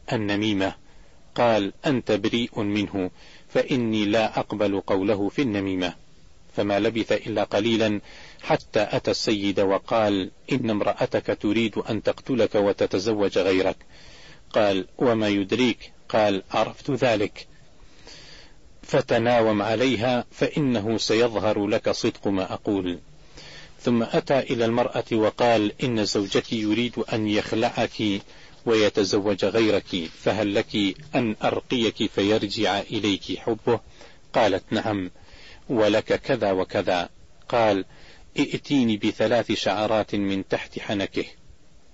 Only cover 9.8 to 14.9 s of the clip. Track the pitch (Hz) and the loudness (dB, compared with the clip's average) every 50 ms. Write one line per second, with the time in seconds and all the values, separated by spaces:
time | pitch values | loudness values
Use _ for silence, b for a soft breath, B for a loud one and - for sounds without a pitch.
9.8 | - - 123 113 107 104 101 95 92 98 - - - - 143 131 127 113 107 101 | 0 0 0 2 2 2 2 0 -2 -4 -10 -18 -6 -4 -4 -2 0 -2 0 0
10.8 | 101 101 101 - 131 - - 107 - - 104 - - 104 104 113 117 104 - 107 | 0 0 0 0 -2 0 0 -2 0 -2 -4 -2 0 0 0 2 0 0 -2 -6
11.8 | - - 113 101 - - - - - - 135 117 104 - - 107 101 101 95 - | -6 -4 -6 -2 -2 -4 -4 -4 -4 -4 0 2 0 2 2 2 2 2 2 0
12.8 | 107 - - 98 95 113 110 104 101 95 - 104 90 98 95 92 90 95 95 - | 0 0 0 -2 -2 -2 0 0 0 0 2 2 2 2 2 2 2 0 -2 -4
13.8 | - B B B B B B B B B B B B B - 123 107 101 98 95 | -14 B B B B B B B B B B B B B 0 2 2 2 2 0
14.8 | 90 - | -4 -6